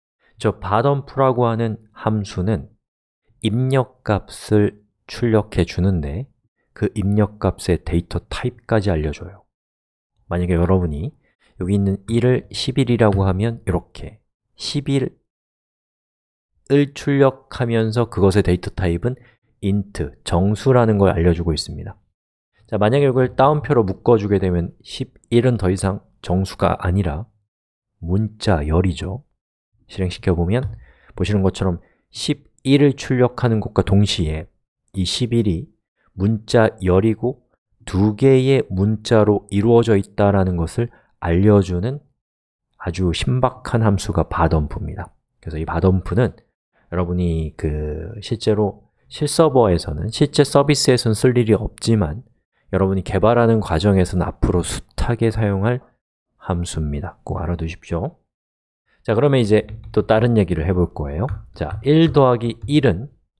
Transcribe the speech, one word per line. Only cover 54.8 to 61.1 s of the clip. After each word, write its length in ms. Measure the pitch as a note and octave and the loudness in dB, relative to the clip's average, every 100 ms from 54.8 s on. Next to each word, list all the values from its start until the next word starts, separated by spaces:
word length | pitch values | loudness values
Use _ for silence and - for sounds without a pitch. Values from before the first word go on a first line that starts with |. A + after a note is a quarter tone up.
| - - - A#2 A2+ | -12 -6 -2 0 -2
사용할 500 | A2 G#2+ G2 G#2+ B2 - _ _ _ _ _ | 0 -2 0 -2 -2 -6 _ _ _ _ _
함수입니다. 840 | - F2 F2 - D2+ D2 F2+ - | -6 -6 -4 -6 -6 -6 -8 -14
꼭 160 | - F2 | -10 -8
알아두십시오. 800 | F2 E2+ E2 E2+ - E2+ B2 - _ _ _ _ _ _ _ _ | -6 -6 -6 -10 -8 -8 -6 -10 _ _ _ _ _ _ _ _
자, 120 | - | -4
그러면 260 | G#2+ C#3+ C3+ | 0 2 2
이제 260 | G#2+ G#2+ - - - | 4 2 0 -10 -4
또 140 | - - | -4 2
다른 300 | A2 A#2+ A2+ | 2 4 2
얘기를 300 | F2 E2 D#2 | 2 0 0
해볼 260 | F2+ E2+ | 0 0
거예요. 340 | - D2 | -2 -8